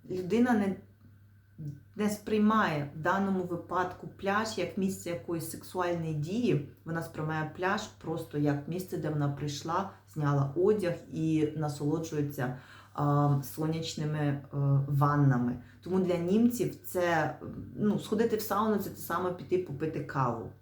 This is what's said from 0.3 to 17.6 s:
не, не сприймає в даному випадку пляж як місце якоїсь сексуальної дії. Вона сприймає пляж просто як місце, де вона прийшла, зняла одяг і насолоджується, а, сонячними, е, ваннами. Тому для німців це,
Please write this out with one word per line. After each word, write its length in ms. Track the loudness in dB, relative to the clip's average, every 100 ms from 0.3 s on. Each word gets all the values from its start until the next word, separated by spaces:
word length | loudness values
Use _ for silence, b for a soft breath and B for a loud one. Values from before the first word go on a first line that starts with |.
| 4 6
не, 240 | 4 2 -2 -10 _ -20 -20 -20 -20 -20 -14 -12 -12 -16 -2
не 140 | -2
сприймає 800 | -2 0 4 6 4 4 0 -4 -2
в 60 |
даному 400 | 0 2 2 0
випадку 640 | -2 -6 -2 -2 -2 -4 -14
пляж 500 | -6 -2 0 -2 -4
як 200 | -4 0
місце 320 | -2 -2 -6
якоїсь 400 | -8 -4 -6 -6
сексуальної 640 | -10 -8 -2 -2 0 -2
дії. 540 | -2 -2 0 2 2 0 -14
Вона 180 | -6 -6
сприймає 500 | -6 -6 -4 -2 -4 -4
пляж 260 | -2 -2
просто 560 | -4 -10 -6 -6 -4 0
як 300 | 2 0 -2
місце, 280 | -6 -4 -4
де 140 | -2
вона 180 | 0 0
прийшла, 600 | -2 -6 -6 -2 -2 -2 B _
зняла 380 | -2 2 2 2 4
одяг 380 | 4 4 0 -2 -6
і 360 | -2 0 2 2 0
насолоджується, 1000 | -4 -2 0 0 -2 -2 -2 -2 -4 -6 B B B
а, 460 | -2 2 4 4 2
сонячними, 760 | 0 -4 -4 -2 -4 -4 -4 0
е, 240 | 0 -2 -6 -2 4 4 4
ваннами. 680 | 4 4 6 6 6 2 -2 B B
Тому 180 | -2 0
для 180 | 2 0
німців 600 | 2 4 4 4 -2 -4 -6
це, 500 | 0 2 2 0 -4 -10 -10